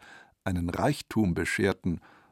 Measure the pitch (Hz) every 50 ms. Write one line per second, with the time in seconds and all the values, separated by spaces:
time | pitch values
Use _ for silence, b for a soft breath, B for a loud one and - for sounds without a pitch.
0 | B B B B B B B _ _ 98 90 87 85 87 90 95 101 139 151 -
1 | - - - 110 104 90 82 92 85 - - - 101 98 92 - - 92 82 -
2 | B B B B B B